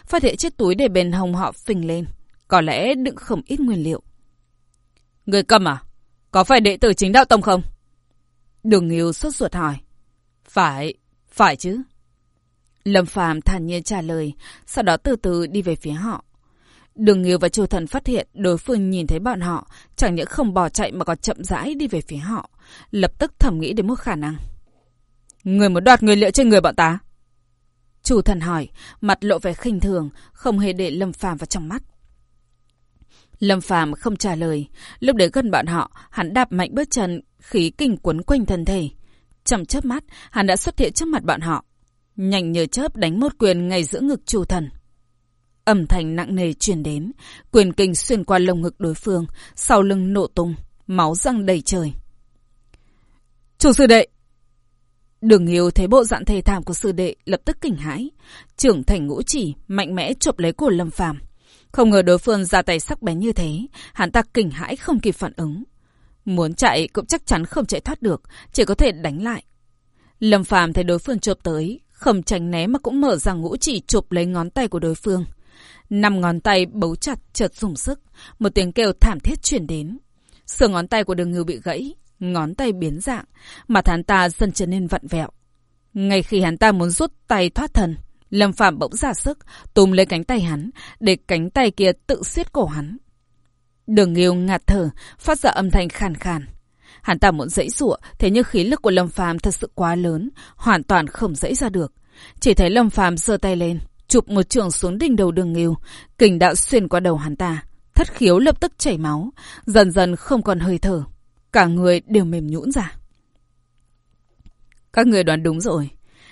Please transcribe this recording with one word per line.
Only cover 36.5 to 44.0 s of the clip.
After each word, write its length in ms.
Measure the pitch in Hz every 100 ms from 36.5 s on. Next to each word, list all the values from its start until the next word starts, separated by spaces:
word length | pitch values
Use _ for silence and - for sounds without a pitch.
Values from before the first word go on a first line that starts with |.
mạnh 180 | 180 180
bước 180 | 226 294
chân, 300 | 254 185 170 - _
khí 300 | - 214 165
kình 260 | - 285 190
quấn 260 | 214 156
quanh 240 | - 285 208
thân 180 | 185
thể. 240 | 165 190 147 - - _ _ _
Trong 200 | - 233
chớp 200 | - 269
mắt, 200 | 262 277 - - -
hắn 160 | 226 202
đã 100 | 185
xuất 220 | - -
hiện 140 | 254
trước 160 | - 320
mặt 160 | 302
bọn 160 | 156 160
họ, 240 | 160 151 - _ _ _ _ -
nhanh 360 | 190 196 170
như 140 | 170 165
chớp 300 | - 302 226
đánh 240 | 170 175
một 120 | 277 -
quyền 300 | 208 175 180
ngay 160 | 185
giữa 160 | 160 -